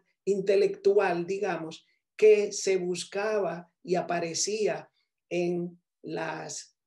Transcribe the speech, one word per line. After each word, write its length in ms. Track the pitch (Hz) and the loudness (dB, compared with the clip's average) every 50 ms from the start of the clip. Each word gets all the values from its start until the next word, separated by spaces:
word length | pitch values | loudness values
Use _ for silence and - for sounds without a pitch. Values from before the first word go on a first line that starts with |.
| _ _ _ _ _ | _ _ _ _ _
intelectual, 1000 | - 196 196 180 202 196 - - 185 - - - 196 196 208 196 185 175 175 175 | -2 0 0 2 2 2 4 2 2 0 0 2 2 4 4 4 2 2 -2 -2
digamos, 600 | 175 196 196 208 190 175 160 160 160 165 - _ _ _ _ _ _ _ - | -4 -4 -4 -4 -4 -4 -6 -8 -10 -12 -16 _ _ _ _ _ _ _ 4
que 340 | 214 214 214 208 202 202 | 6 8 8 8 4 0
se 240 | - - - 202 196 | -4 -4 0 0 0
buscaba 960 | 185 180 180 180 175 - - - 196 202 220 214 208 190 165 175 175 - - _ _ | 0 0 -2 -4 -4 -6 -8 -6 -4 -2 -2 0 0 0 -2 -4 -6 -10 -16 _ _
y 140 | - 175 180 | -6 -2 -2
aparecía 960 | 175 170 - 170 170 170 170 160 151 - 196 208 220 208 185 160 147 151 - _ _ _ _ _ _ _ - | -2 0 0 -2 -2 -2 -4 -4 -4 -4 -2 -2 0 0 0 -2 -4 -8 -14 _ _ _ _ _ _ _ -6
en 520 | 170 175 175 175 180 175 175 175 175 - _ _ _ _ | -4 -2 -2 0 -2 -2 -4 -6 -10 -14 _ _ _ _
las 760 | - - 160 165 165 160 156 160 156 151 147 - - - _ _ _ | -14 -10 -8 -8 -6 -8 -8 -10 -10 -12 -12 -14 -16 -18 _ _ _